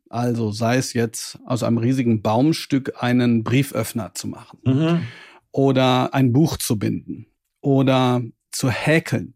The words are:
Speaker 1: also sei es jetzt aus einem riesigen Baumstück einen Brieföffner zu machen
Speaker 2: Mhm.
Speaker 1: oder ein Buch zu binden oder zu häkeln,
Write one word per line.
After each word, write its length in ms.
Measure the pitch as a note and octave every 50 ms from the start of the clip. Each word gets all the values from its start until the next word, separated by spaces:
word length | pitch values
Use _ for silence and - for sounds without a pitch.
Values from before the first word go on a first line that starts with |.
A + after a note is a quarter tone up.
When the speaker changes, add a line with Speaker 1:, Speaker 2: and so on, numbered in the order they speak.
| _ _
Speaker 1:
also 420 | - A#2 B2 B2 A#2 A#2 A2+ G#2+
sei 260 | G#2 A2 A#2+ A2+ B2 B2+
es 160 | B2+ - -
jetzt 440 | A#2+ A#2 A2+ - - - - - - -
aus 180 | - C3 A#2 A2+
einem 160 | A2+ A#2 A2+
riesigen 420 | A2+ B2 C3+ C3 B2 A#2 A2+ G#2+
Baumstück 800 | - A2 G#2+ A#2 C3+ D#3 D#3+ - - - C#3+ C3+ C3 - - - B2+
einen 400 | B2 B2 B2+ B2 A#2+ A#2 A2+ A2
Brieföffner 720 | A2+ A#2 C3+ C3+ - - A#2 A2 - - A#2 F#2+ F2 -
zu 140 | - - G#2
machen 300 | E2+ - - - - - -
Speaker 2:
Mhm. 360 | C3 C3 C#3+ D#3+ E3 E3+ E3+ A#2 A#2 - - - - - - _ _
Speaker 1:
oder 600 | - C#3 C3+ C#3 C3+ C3 C3 B2+ B2+ B2+ - - -
ein 180 | C3+ C3+ B2
Buch 240 | A#2 C#3 E3 D3 -
zu 240 | - - - B2 G2+
binden 480 | A2+ A2+ G#2+ D#2 - - - - A2 - _ _ _ _ _ _
oder 600 | - C#3+ C3+ C3+ C3+ C3 C3 B2+ B2+ B2 B2 B2 B2 A2+ - _ _ _
zu 180 | - - - C3
häkeln, 640 | G#2+ - - D3+ D#3 E3 E3 - C3 A2 - - -